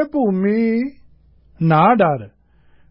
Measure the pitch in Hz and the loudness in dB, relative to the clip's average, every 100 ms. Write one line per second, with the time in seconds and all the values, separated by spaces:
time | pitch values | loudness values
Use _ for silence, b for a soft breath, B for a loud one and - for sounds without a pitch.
0 | 302 302 220 185 196 220 226 226 269 - | 2 -2 -2 0 -2 0 -2 -2 -4 -10
1 | - _ _ _ _ - 165 156 185 240 | -20 _ _ _ _ -4 0 2 4 2
2 | 175 135 104 _ _ _ _ _ _ | 0 -2 -8 _ _ _ _ _ _